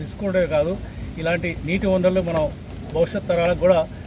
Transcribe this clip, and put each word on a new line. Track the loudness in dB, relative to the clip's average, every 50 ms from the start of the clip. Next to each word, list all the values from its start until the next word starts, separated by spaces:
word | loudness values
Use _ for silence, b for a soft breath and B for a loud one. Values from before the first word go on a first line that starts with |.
రిస్క్ | -8 -8 -8 -4 -4
ఉండడమే | 0 2 2 2
కాదు, | 4 2 2 2 2 -2 -4 B B B B B B -8 -4
ఇలాంటి | -2 0 0 0 -2 -4 -6 -4 -2
నీటి | -2 0 0 2
వనరులు | 2 2 4 4 4 2 2
మనం | 0 0 0 0 0 -2 -4 -8 -12 -14 -12 -12 -10 -6 0
భవిష్యత్ | 0 0 2 0 -6 -2 0
తరాలకు | 2 2 2 2 2 4
కూడా | 4 4 4 4 2 -2 B B B